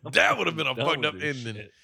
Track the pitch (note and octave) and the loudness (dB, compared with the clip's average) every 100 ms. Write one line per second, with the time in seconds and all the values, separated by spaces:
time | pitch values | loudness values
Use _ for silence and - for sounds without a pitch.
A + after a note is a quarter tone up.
0 | - C3 G3 G3+ F3 D#3+ C#3 C3 D3 D3+ | 0 4 4 4 0 -2 -2 0 0 0
1 | D3+ - D3+ C3+ A#2 G#2 G#2 _ | -2 -2 -6 -6 -8 -10 -14 _